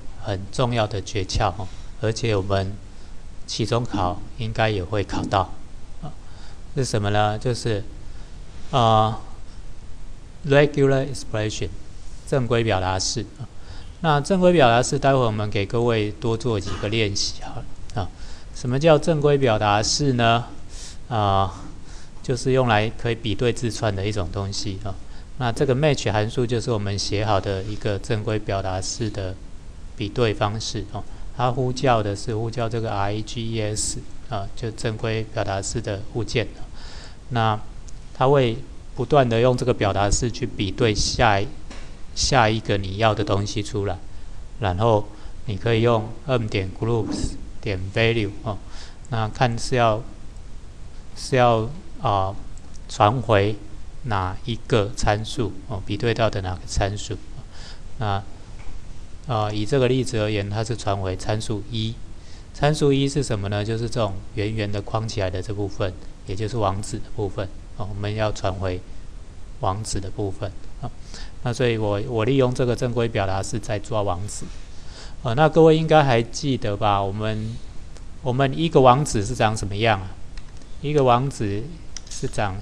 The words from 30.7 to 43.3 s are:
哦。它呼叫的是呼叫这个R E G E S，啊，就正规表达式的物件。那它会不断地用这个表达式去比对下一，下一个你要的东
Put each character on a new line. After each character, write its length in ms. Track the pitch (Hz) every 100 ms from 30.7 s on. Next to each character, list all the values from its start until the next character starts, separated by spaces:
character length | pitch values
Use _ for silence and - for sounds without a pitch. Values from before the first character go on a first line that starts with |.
| 110 95
哦。 120 | 104 - - - -
它 140 | 127
呼 220 | 123 127
叫 280 | 127 139 117
的 140 | 104 101
是 180 | -
呼 160 | 107 117
叫 200 | 117 113
这 100 | 117
个 140 | 110
R 180 | 101 98
E 100 | 107
G 300 | 104 120 113
E 100 | 113
S， 380 | 104 107 - - - - -
啊， 180 | 107 98 -
就 160 | 117
正 240 | 104 120 107
规 300 | 113 110 110
表 100 | 113
达 180 | 101 98
式 200 | 107 120
的 200 | 110 98 104
物 100 | 120
件。 240 | 104 120 98 - - - - - - - -
那 300 | 120 110 107 - - - - -
它 160 | - 131
会 280 | 143 123 110 - - - -
不 80 |
断 240 | 120 147 123
地 140 | 113
用 160 | 127 123
这 80 | 123
个 80 |
表 180 | 113 104
达 180 | 95 101
式 220 | 92 123
去 140 | - 110
比 260 | - 98
对 240 | 95 120 101
下 460 | - - 120 101
一， 60 | 101 - - - - - - -
下 340 | - 139 110
一 120 | 110
个 160 | - 101
你 180 | 95 95
要 180 | 113
的 80 | 104
东 240 | 104